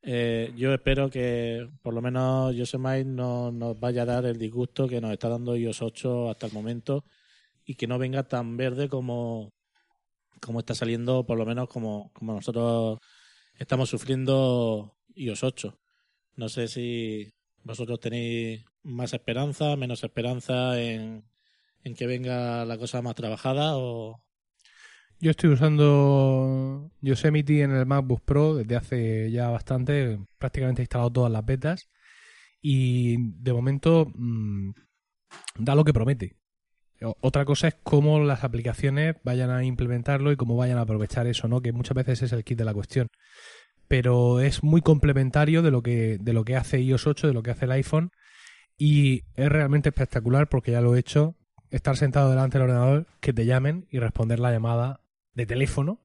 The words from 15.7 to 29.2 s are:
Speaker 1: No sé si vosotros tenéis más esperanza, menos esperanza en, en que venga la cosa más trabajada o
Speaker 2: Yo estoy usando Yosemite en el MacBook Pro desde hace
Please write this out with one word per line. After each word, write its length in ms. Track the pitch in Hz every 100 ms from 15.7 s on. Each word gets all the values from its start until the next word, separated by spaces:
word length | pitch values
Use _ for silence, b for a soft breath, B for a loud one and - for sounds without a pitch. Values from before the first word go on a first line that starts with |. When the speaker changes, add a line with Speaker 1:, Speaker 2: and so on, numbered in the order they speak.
| - _ _ _ _ _ -
Speaker 1:
No 100 | 110
sé 220 | 127 113
si 640 | 127 120 117 113 107 104 _ _ _
vosotros 380 | 117 113 117 120
tenéis 640 | 117 120 117 117 113 110 - _
más 300 | - 120 123
esperanza, 600 | 139 - 120 143 139 151 147
menos 260 | 127 117
esperanza 800 | 113 - 120 127 - 127 127 123
en, 440 | 120 110 110 110 110 _ _ _ _ _
en 100 | -
que 140 | 117 123
venga 560 | 123 127 123 120 117
la 140 | 117 113
cosa 240 | 120 127
más 140 | 120 110
trabajada 600 | 117 110 131 135 151 143
o 460 | 127 117 110 113 _ _ _ _ b b b b b _
Speaker 2:
Yo 120 | 160
estoy 180 | 156 165
usando 1400 | 135 151 151 147 143 143 139 135 131 131 131 131 135 151 _
Yosemite 600 | 139 131 156 151 143 151
en 100 | 139
el 140 | 135 127
MacBook 360 | 139 131 120 -
Pro 300 | 143 151 151
desde 200 | 110 120
hace 560 | 107 127 113 110